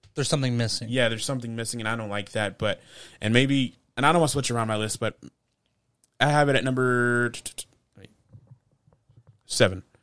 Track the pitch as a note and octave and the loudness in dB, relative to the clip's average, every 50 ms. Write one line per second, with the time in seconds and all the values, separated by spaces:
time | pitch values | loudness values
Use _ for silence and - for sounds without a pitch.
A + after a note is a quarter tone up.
0 | _ - _ - C3+ - E3 C#3+ C3+ B2+ A#2+ A#2+ A#2 A2+ - - A#2+ A2 A#2+ C3 | _ -14 _ -6 -2 0 0 0 0 0 0 0 0 -2 -2 -6 -6 -4 0 2
1 | A#2+ A2+ A2+ A2 - - C#3 B2+ A#2+ A#2 A2+ A#2 A2+ - A#2+ A#2+ A2 A2 A2+ A#2 | 2 2 0 -2 -4 -4 -4 -6 -6 -8 -8 -6 -6 -6 -8 -6 -4 -4 -4 -4
2 | A2 G#2 G2+ G#2 G2+ - - A2 G#2 G2 F#2+ - A2 G#2 F#2+ - - - - - | -6 -6 -6 -6 -8 -6 -4 -2 -2 -2 -4 -2 -2 -2 -2 -4 -8 -18 -20 -20
3 | - - - - - G#2+ A#2 B2 C3+ C3+ C#3 C#3 B2+ A2+ - _ _ _ _ A#2 | -20 -20 -14 -4 -2 4 4 4 4 4 2 0 0 -2 -6 _ _ _ _ 0
4 | C#3 D3+ E3 F3 D#3+ C#3 - C#3+ C3 - A#2+ A#2 A2+ A2 G#2+ G#2+ G#2+ G#2+ - - | 2 4 4 4 4 2 0 -2 -2 -2 -2 -2 -2 -2 -2 -2 -2 -4 -4 -4
5 | A#2 G#2+ - - - - - _ _ _ _ _ _ _ _ _ _ _ _ _ | -4 -4 -4 -8 -16 -20 -20 _ _ _ _ _ _ _ _ _ _ _ _ _
6 | _ _ _ _ B2+ D3 D3 D3+ D3 C#3+ C3+ C3 B2+ C3 B2+ B2+ B2+ B2 B2 B2 | _ _ _ _ 2 4 4 4 4 4 2 2 0 0 0 0 2 2 2 2
7 | A#2+ A#2+ A#2+ A#2+ A#2+ A#2 A#2 - - - - - - - _ _ _ _ _ G2+ | 2 2 2 2 0 -2 -4 -8 -12 -14 -14 -14 -16 -16 _ _ _ _ _ -20
8 | F#2+ - _ _ _ _ - - - _ - - _ _ _ _ _ _ _ _ | -20 -20 _ _ _ _ -20 -20 -20 _ -20 -20 _ _ _ _ _ _ _ _
9 | _ _ _ - _ - _ _ _ - - - B2 F#2+ F#2 F#2 - _ _ _ | _ _ _ -20 _ -20 _ _ _ -8 2 2 2 2 2 -4 -10 _ _ _